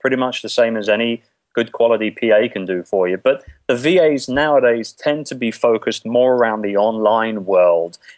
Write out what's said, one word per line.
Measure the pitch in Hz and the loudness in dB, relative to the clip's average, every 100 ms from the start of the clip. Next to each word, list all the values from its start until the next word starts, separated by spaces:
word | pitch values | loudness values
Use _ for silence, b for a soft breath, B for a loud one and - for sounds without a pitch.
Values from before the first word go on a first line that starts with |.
pretty | 131 131 | -4 -2
much | 127 120 | -4 -6
the | 107 | -6
same | - 117 110 | 0 0 0
as | 101 | 0
any | 107 117 113 _ _ _ | 0 0 -4 _ _ _
good | - 123 | -6 -4
quality | - 117 110 110 | 0 2 2 -2
P | - 113 | -2 2
A | 107 117 | 2 2
can | 101 | -4
do | 92 90 | -6 -6
for | - 98 90 | -4 -2 -2
you. | 92 | 0
But | 127 139 b b - | 0 -2 b b -6
the | 120 | -2
V | 143 180 | 0 2
As | 160 139 - | 2 0 -2
nowadays | 131 151 143 123 117 110 | -2 2 4 4 0 -4
tend | - 151 147 147 | -6 -4 -4 -6
to | |
be | 131 117 | -6 -6
focused | - 120 110 - 110 113 | -2 0 0 -2 -6 -2
more | 123 127 | 0 2
around | 123 117 107 | 2 0 -2
the | 101 101 | -2 0
online | 107 110 104 113 113 107 | 0 0 2 2 0 -4
world | 92 92 90 85 85 - B | 0 4 4 4 -2 -10 B